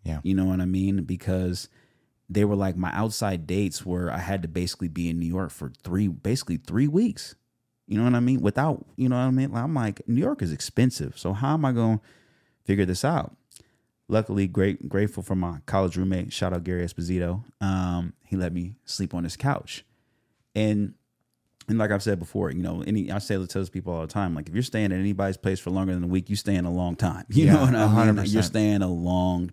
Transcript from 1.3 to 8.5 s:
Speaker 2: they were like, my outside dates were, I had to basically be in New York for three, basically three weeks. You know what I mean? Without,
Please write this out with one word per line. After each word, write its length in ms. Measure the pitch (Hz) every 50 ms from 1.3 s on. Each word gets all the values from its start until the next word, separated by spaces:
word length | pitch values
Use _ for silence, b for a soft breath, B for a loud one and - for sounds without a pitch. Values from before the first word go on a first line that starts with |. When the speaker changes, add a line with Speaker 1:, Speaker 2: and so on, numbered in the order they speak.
| 92 92 92 90 90 90 - - _ _ _ _ _ _ _ _ _ _ _ -
Speaker 2:
they 140 | 92 104 104
were 120 | 104 104 98
like, 180 | 98 95 87
my 180 | 90 87 87 -
outside 540 | 95 110 113 107 - 113 101 95 87 80 76
dates 380 | 90 101 104 92 - - -
were, 260 | 92 90 90 90 82
I 60 | 62 85
had 220 | 90 95 98 95
to 60 | 85 82
basically 400 | 80 90 90 87 - - 95 85
be 200 | 76 90 85 85
in 80 | 82 85
New 80 | 85
York 240 | 82 87 95 95 76
for 220 | - - - 65 - - -
three, 260 | 87 87 95 107 98
basically 480 | 85 - - 101 123 131 - - 87 73
three 300 | - - 85 110 139 147
weeks. 480 | 151 185 233 226 - - - - - _ _ _ _ _ _ _ _ _ _ -
You 100 | 104 107
know 60 | 117
what 120 | 123 123
I 40 | 120
mean? 220 | 120 123 131 127
Without, 440 | 90 101